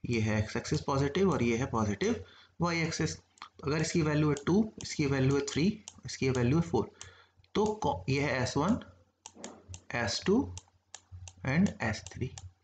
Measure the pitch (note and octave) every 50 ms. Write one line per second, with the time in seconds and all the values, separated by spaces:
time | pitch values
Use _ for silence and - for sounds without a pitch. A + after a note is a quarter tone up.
0 | - - A#2+ A2+ G#2+ A2 G#2+ G#2+ G#2+ - - A#2+ - - D#3 D3 - - C#3 C3+
1 | C#3+ C#3 C#3+ F3+ G3 F#3+ D3 A#2+ A#2+ A#2+ A2+ A2+ C3+ C3+ - A2+ A2 G2+ G2+ -
2 | - A3 A#3+ - - - - - - _ _ _ E3+ F3 E3+ E3+ D#3+ D#3 - -
3 | E3 D3+ - - _ _ _ _ - - _ - - C3+ D3 D#3+ D#3 - - F3
4 | D3+ D3+ D3+ D3+ D3+ D3+ C#3+ - - - E3+ G#3 A3+ - - - - - - -
5 | D3+ C#3 C#3 C3+ C3 C3 C#3 C#3+ C#3 - - C3 D#3 G#3 G#3+ - - - - -
6 | - A#2+ - - C3 C3 B2+ B2+ A#2+ A#2+ C#3 E3+ E3 - - A#2 G2+ - - -
7 | - - - - - _ _ _ _ _ _ G3 G#3+ G#3+ G#3+ G#3+ - D3 - -
8 | - - C3+ C#3+ C#3 D3 B2 C3 B2 B2 - C#3 D3 F#3 B3 B3+ - - - _
9 | _ _ _ _ _ - _ - - - - - - - - - _ _ - B2
10 | A#2 G#2+ - - - - G3 A#3+ F#2 F2+ F2+ - _ _ _ _ _ _ - -
11 | _ _ - - - - _ - - C3 C3+ E3 G3+ - - - - - - -
12 | - - - - - B2+ - - - - _ _